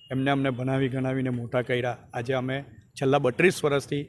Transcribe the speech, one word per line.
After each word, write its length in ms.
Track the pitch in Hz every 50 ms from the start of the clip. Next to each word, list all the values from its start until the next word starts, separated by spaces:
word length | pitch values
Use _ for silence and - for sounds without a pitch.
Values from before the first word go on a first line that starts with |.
| - -
એમને 200 | 131 131 135 139
અમને 200 | 139 139 135 139
ભણાવી 380 | 127 117 127 131 135 135 135 131
ગણાવીને 420 | 123 131 131 131 131 135 127 127
મોટા 320 | 123 120 117 117 - 123 123
કર્યા. 340 | - 127 123 123 123 117 - - - -
આજે 200 | 127 117 123 131
અમે 300 | 131 127 127 131 139 139 - - - - _
છેલ્લા 300 | - - 139 135 135 143
બત્રીસ 460 | 143 127 120 - 165 185 175 - -
વર્ષથી 420 | 147 139 143 131 - 143 143 147